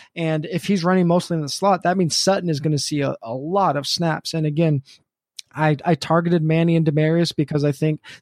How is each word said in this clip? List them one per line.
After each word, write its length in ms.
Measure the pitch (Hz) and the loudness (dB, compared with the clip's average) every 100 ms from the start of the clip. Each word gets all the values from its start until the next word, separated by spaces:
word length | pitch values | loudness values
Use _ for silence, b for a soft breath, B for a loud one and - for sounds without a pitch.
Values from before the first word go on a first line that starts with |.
| B - | B -6
And 280 | 165 156 156 | -2 -2 -2
if 180 | 175 | -4
he's 180 | - 202 | -2 0
running 240 | 165 185 175 | 2 2 4
mostly 300 | 175 - 165 | 2 0 -4
in 60 | |
the 60 | 147 | -4
slot, 360 | - 196 185 | -2 0 0
that 120 | 175 185 | 0 0
means 200 | 175 - | 0 0
Sutton 340 | - 196 175 | 0 0 0
is 80 | 147 | -2
gonna 200 | 156 147 | -2 -2
see 220 | - 147 | -2 -2
a, 160 | 135 - | -2 -4
a 100 | 113 | -8
lot 440 | 127 147 196 185 143 | -8 -4 0 2 0
of 100 | 139 | -2
snaps. 480 | - 170 156 - | -2 -2 -2 -4
And 100 | 165 | -4
again, 380 | 156 147 165 143 - B _ _ _ - - - | -2 2 2 2 -2 B _ _ _ -20 -14 -2
I, 200 | 156 147 | 0 0
I 100 | - | 0
targeted 480 | 165 - 165 175 175 | 0 2 0 2 2
Manny 320 | 156 160 170 | 2 2 4
and 100 | 165 | 2
Demaryius 480 | 160 151 156 165 170 - | 2 2 2 2 0 -2
because 260 | 143 151 | -2 0
I 80 | 147 | 0
think 300 | 139 156 151 - B | 0 -2 -2 -8 B